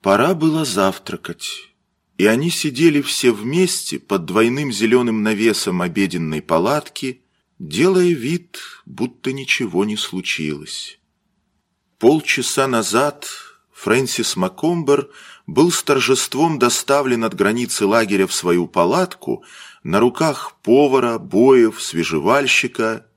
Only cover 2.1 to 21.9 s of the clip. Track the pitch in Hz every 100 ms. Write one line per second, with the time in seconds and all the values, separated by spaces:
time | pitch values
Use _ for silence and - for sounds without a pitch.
2.1 | - 101 117 165 - 156 127 165 147 139
3.1 | - 123 104 110 160 185 - - 69 _
4.1 | 98 80 95 113 131 143 101 110 123 123
5.1 | 110 107 104 113 104 - 90 90 82 98
6.1 | 87 80 78 - 82 95 147 - - 135
7.1 | 123 _ _ _ _ 78 80 170 185 180
8.1 | 160 120 175 - - - - - - 123
9.1 | - - 135 131 - 113 85 104 107 -
10.1 | 92 92 - 76 73 76 - - - _
11.1 | _ _ _ _ _ _ _ _ _ 117
12.1 | 156 151 - 123 - 135 117 98 110 147
13.1 | 143 - - - _ _ - - 113 131
14.1 | - 110 - 92 - 160 175 151 143 -
15.1 | - - - - - 170 170 - 135 120
16.1 | 127 - 127 165 151 123 - - 139 135
17.1 | 120 113 92 101 117 120 - 101 113 110
18.1 | 98 92 - 90 87 85 95 87 147 -
19.1 | - - - - - - - - 95 123
20.1 | 123 160 139 - _ - 127 147 131 120
21.1 | 113 98 95 127 127 113 - -